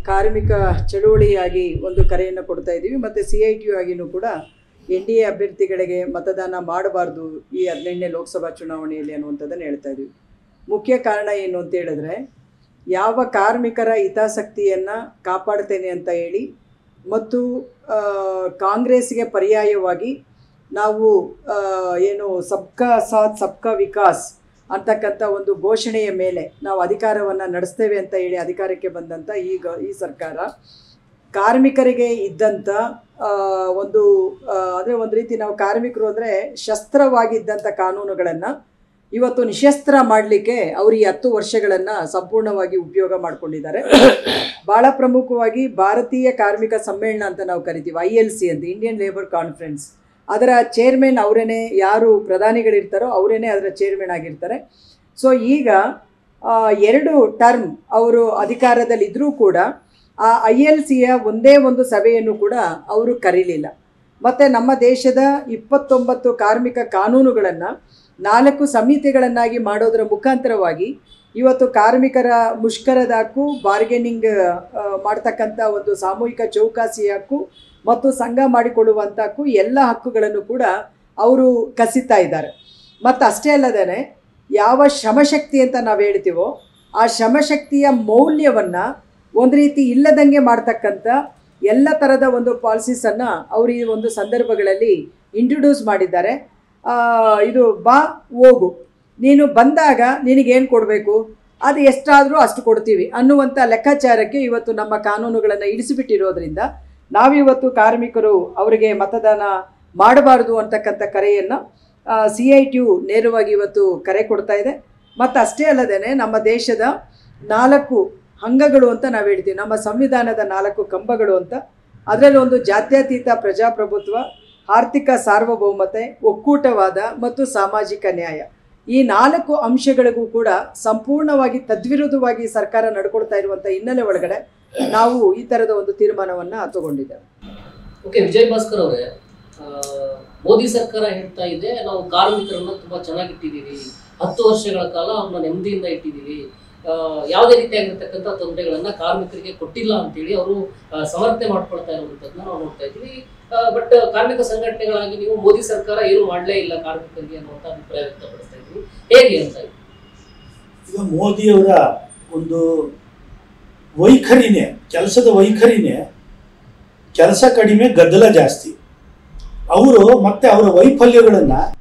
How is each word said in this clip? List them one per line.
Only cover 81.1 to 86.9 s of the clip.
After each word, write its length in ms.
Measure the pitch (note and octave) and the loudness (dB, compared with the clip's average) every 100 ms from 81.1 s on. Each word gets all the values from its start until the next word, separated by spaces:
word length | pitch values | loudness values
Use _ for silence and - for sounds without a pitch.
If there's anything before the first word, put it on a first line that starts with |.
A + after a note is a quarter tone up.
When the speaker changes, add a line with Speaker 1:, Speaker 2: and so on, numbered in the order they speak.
| - | -2
Speaker 1:
ಅವರು 560 | A3+ C4 B3+ A#3+ - - | 2 4 4 2 -2 -2
ಕಸಿತಾ 400 | A3+ B3+ B3 G#3 | 0 0 2 2
ಇದ್ದಾರೆ. 300 | E3 D#3 D3 - _ _ _ _ | 2 -2 -8 -14 _ _ _ _
ಮತ್ತು 220 | B3 B3+ A#3 | 0 2 2
ಅಷ್ಟೇ 240 | - D4 | 2 2
ಅಲ್ಲದೇನೆ 680 | C#4+ B3+ G#3+ F3 G3+ C#4+ _ _ _ - | 2 2 0 -2 -4 -8 _ _ _ -4
ಯಾವ 360 | G#3 G#3+ C4 C#4+ | 0 2 4 4
ಶ್ರಮಶಕ್ತಿ 720 | C#4+ A3 B3 C#4+ D4 - C#4 | 2 0 2 2 2 0 0
ಅಂತ 140 | B3+ C4 | 2 0
ನಾವು 180 | A3 G#3 | -2 0
ಹೇಳ್ತೀವೋ 640 | G3+ G3 F#3+ E3+ A3 C#4+ _ _ _ | 0 0 -2 -2 -4 -6 _ _ _